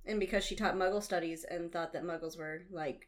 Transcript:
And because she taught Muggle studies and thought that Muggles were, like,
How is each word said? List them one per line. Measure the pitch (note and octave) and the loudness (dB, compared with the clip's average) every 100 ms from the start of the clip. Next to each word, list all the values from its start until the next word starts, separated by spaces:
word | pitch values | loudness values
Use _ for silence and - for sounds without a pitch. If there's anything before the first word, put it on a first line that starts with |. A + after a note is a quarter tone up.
| - | -2
And | G#3+ | 0
because | F#3+ G#3 | 2 2
she | G3 F#3+ | 0 2
taught | G3 F#3 | 2 4
Muggle | F#3 G3+ | 4 4
studies | G3+ F3+ E3 D#3+ | 2 0 2 -2
and | E3 F3 E3+ | -4 -4 -2
thought | E3+ E3 | -2 -2
that | D#3+ | -2
Muggles | E3+ E3 D#3+ E3 | -2 -2 -4 -6
were, | D#3 D#3+ F3+ | -6 -6 -6
like, | F3 D3+ - | -4 -2 -4